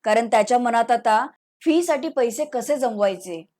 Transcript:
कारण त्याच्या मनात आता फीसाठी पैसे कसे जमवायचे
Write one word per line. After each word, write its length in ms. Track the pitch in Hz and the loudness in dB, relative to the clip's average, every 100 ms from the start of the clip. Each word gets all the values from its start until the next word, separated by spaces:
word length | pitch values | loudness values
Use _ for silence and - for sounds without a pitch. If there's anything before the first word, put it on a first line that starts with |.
कारण 240 | 220 220 233 | 2 0 4
त्याच्या 300 | 226 208 247 | 2 2 0
मनात 340 | 240 233 233 | 2 0 2
आता 360 | 233 233 220 269 _ _ _ | 0 2 0 0 _ _ _
फीसाठी 480 | 320 330 339 285 320 | 0 0 0 -2 -2
पैसे 360 | 277 240 214 302 | -2 -2 -2 -6
कसे 320 | 240 233 294 | -6 -4 -2
जमवायचे 680 | 247 214 202 185 180 165 170 | -2 0 -2 -2 -10 -14 -14